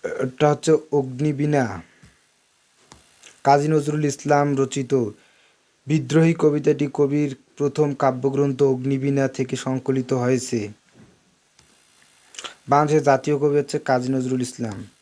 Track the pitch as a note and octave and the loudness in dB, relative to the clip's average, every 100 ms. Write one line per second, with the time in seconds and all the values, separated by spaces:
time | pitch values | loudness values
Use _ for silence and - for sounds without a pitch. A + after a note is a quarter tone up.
0 | F2 E2 C3 - D3+ D3 - D3+ - D3 | -10 -6 -8 0 0 0 0 0 0 -4
1 | C3 B2+ D3+ C#3 D3 D3 A#2 F#2+ - _ | -4 -4 -4 -2 0 0 -2 -6 -16 _
2 | - _ _ _ _ _ _ _ _ - | -20 _ _ _ _ _ _ _ _ -20
3 | _ _ - _ C#3+ C#3+ D3+ D#3 C#3+ D3+ | _ _ -20 _ 4 4 4 0 0 -2
4 | D3 C#3 - C#3+ C#3+ C#3 C3+ C#3 B2+ C3+ | -2 -4 0 2 2 0 0 -2 -2 0
5 | A2 - _ _ _ _ _ _ - D#3 | -2 -6 _ _ _ _ _ _ -2 -2
6 | B2+ D3+ E3 E3 D#3 D3 D3 C#3+ - - | 2 4 4 4 2 2 0 0 -2 0
7 | C#3+ D3 D3 C3 _ - C#3+ C#3+ D3 C3+ | 0 2 -2 -4 _ -4 -4 0 -2 2
8 | C#3 B2+ C3+ C3+ C#3+ C3+ C#3 B2+ C3 C3+ | 0 0 -2 0 0 2 2 2 -2 -2
9 | C#3 C#3 C3+ - B2+ C3+ - C3 C3+ C3 | 0 0 -2 -2 -6 -4 -4 -4 -2 -4
10 | B2 C3 B2 B2+ - A#2 G#2 G#2 _ _ | -2 -2 0 0 -2 -6 -6 -12 _ _
11 | - _ _ _ _ _ _ _ _ _ | -20 _ _ _ _ _ _ _ _ _
12 | _ _ _ - - - - C#3 D3+ D3+ | _ _ _ -18 -18 -18 0 2 4 2
13 | C#3 C3+ D3 D3 D3 D3 C#3+ D3 - B2+ | 4 2 2 0 2 0 -2 -6 -2 -2
14 | B2+ C3 B2+ B2+ A#2+ - A#2 G2 G#2 _ | 0 -4 -2 -4 -4 -6 -10 -8 -16 _